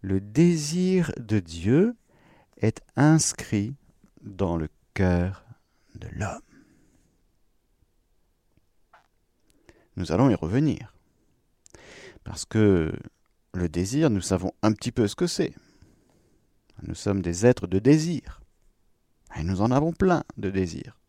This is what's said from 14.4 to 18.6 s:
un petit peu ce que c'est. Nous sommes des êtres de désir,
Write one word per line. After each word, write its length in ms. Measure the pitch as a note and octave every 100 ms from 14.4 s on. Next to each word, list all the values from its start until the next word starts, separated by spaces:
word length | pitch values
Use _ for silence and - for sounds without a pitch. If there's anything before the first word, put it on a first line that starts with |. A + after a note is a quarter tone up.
| F2+ -
un 100 | G#2+
petit 200 | G#2+ -
peu 160 | A#2+ G#2
ce 80 | -
que 100 | F3
c'est. 280 | - E3 - _ _ _ _ _ _ _ _ _ _ _ -
Nous 120 | -
sommes 280 | D#2+ - G2
des 240 | E2+ E2+ A2+
êtres 200 | B2+ F2+
de 120 | F#2+
désir, 640 | A2+ D#3 D#3+ D#3+ - - - _